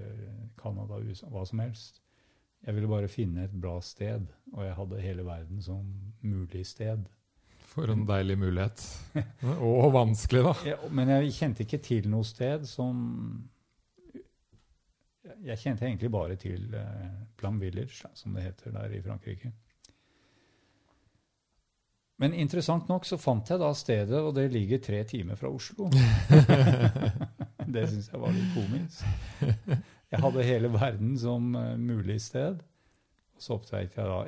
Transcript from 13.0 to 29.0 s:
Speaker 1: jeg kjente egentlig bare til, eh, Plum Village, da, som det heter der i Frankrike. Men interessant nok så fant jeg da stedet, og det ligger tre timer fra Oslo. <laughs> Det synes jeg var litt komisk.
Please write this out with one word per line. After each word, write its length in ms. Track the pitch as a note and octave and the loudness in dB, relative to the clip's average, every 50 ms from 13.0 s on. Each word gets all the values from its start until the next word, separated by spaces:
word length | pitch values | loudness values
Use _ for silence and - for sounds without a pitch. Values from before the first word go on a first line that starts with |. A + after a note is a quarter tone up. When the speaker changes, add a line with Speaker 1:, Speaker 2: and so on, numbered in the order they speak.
| A#2+ A#2 A#2 A#2 A2 A2+ A2+ A#2 A#2 - _ _ _ _ _ _ _ _ _ _ F4+ E4+ - - - _ _ _ _ _ - _ _ _ _ _ _ _ _ _ _ _ _ _ - | -4 -4 -6 -6 -6 -8 -8 -10 -12 -16 _ _ _ _ _ _ _ _ _ _ _ -20 -20 -20 -20 _ _ _ _ _ -20 _ _ _ _ _ _ _ _ _ _ _ _ _ -20
Speaker 1:
jeg 340 | F3+ - A3 G3 C3 A2+ | -20 -20 -14 -12 -10 -10
kjente 300 | G#2+ - C#3+ B2 G#2 G#2+ | -6 -4 -4 -2 -2 -2
egentlig 240 | A2 A2+ E2+ A2 A#2+ | -4 -2 -2 -2 -2
bare 240 | A2 G2 D#2+ E2+ F#2 | 0 -2 -2 -2 -4
til, 320 | F#2 - G2 F#2 F2+ G2 A2+ G#2+ | -6 -6 -8 -8 -8 -8 -8 -8
eh, 340 | G#2 G#2 G2+ G2+ G2+ F#2 F2+ F#2+ G2 A2 - _ | -8 -8 -8 -10 -10 -10 -10 -12 -12 -14 -16 _
Plum 200 | - G2 G2 A2 G#2 | -8 -6 -4 -4 -4
Village, 420 | G2 F#2 F2+ - B2+ B2+ - - - | -4 -4 -6 -6 -8 -8 -12 -16 -20
da, 80 | - - | -20 -20
som 220 | - - G#2 F#2+ | -14 -10 -8 -6
det 80 | F#2 F2+ | -6 -6
heter 320 | F#2+ G2 - - A#2 G#2 | -8 -10 -12 -12 -10 -10
der 180 | - G#2+ G#2 G#2 | -8 -8 -8 -8
i 80 | G#2 | -8
Frankrike. 520 | F#2+ G2+ G#2 G2 - A2 F#2+ F#2 - B2 A2 - _ _ _ _ - - _ _ _ _ _ _ _ _ _ _ _ _ _ _ _ _ _ _ _ _ _ _ _ _ _ _ _ _ _ _ _ _ _ _ _ _ _ _ _ _ _ _ _ _ _ - | -8 -8 -10 -10 -10 -10 -12 -10 -10 -12 -14 -14 _ _ _ _ -20 -20 _ _ _ _ _ _ _ _ _ _ _ _ _ _ _ _ _ _ _ _ _ _ _ _ _ _ _ _ _ _ _ _ _ _ _ _ _ _ _ _ _ _ _ _ _ 0
Men 160 | C3+ D3 E3+ | 0 0 2
interessant 520 | E3+ D3+ D3 - D3 C#3+ - - E3+ - - | 2 0 0 0 0 0 2 0 0 0 0
nok 160 | F3+ F3+ - | -2 -2 -2
så 100 | - F#3 | -4 -6
fant 320 | D#3+ - C#3+ B2 G#2+ A2 - | 0 2 2 2 2 2 0
jeg 80 | F3 | 0
da 140 | F#3 E3 D3 D3 | 2 2 0 0
stedet, 460 | D3 - - A#2 G#2 G#2 G2+ B2 D3+ | 0 0 0 2 2 2 2 0 0
og 140 | D#3 D#3 C#3+ | 0 0 2
det 120 | C3+ C3+ C3+ | 2 2 2
ligger 300 | B2 A2+ G2+ G2 B2 - - | 2 0 2 2 0 0 0
tre 160 | - G#2 G#2 A2 | -2 -4 -4 -4
timer 360 | A2 - A#2+ F2 F2 G#2 - | -4 -6 -6 -6 -6 -6 -6
fra 100 | - C3 | -6 -6
Oslo. 380 | C3+ A2 - - - - G3+ F3 | -6 -8 -10 -10 -8 -6 2 6
<laughs> 1800 | C3+ C3 B2 A#2 A2 G2+ - - D3 D#3 C3+ - E3 C#3+ C3+ - B2+ B2+ A#2 A2+ - - - A2 - - - - - - - - - - A2 B2+ | 6 8 8 8 6 4 8 10 12 12 12 10 8 8 8 8 6 6 6 4 4 2 0 0 0 -2 -4 -6 -6 -8 -10 -10 -8 -8 -6 -2
Det 140 | B2 A2+ A2 | 0 0 0
synes 220 | A2 G#2+ G#2 G2+ - | 0 -2 -4 -6 -6
jeg 80 | - - | -8 -4
var 140 | A#2 A#2 - | -2 0 0
litt 160 | - - - | 0 0 0
komisk. 1200 | - A#2 G#2 G2 A#2 D3+ E3+ D#3 - - | -2 -2 -2 -2 -2 -4 -4 -6 -8 -4